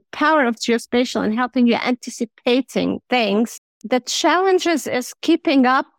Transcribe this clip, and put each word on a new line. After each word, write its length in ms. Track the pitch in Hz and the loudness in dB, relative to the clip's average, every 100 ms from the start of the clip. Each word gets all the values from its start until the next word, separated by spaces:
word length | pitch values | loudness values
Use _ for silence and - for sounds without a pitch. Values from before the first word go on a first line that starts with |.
| - | -8
power 320 | - 302 311 240 | -2 2 2 2
of 100 | 220 | -2
geospatial 680 | - 233 - 240 254 220 208 | -2 -2 0 -2 0 -2 -2
and 100 | 220 | -2
helping 320 | 247 262 240 | -2 2 2
you 80 | - | 2
anticipating 1300 | - 247 - - 240 _ 254 254 254 202 175 - - | -2 -4 -6 -10 -10 _ 0 0 0 -2 -2 -4 -4
things. 500 | 247 208 202 233 - _ _ | -2 0 0 -2 -6 _ _
The 180 | 214 254 | -4 -4
challenges 840 | 247 - 311 339 381 370 339 311 - | -2 -2 2 2 2 2 0 -2 -2
is 260 | 247 240 - | -6 -6 -6
keeping 440 | - 330 - 277 247 | 0 0 2 2 4
up 220 | 262 - | 2 -2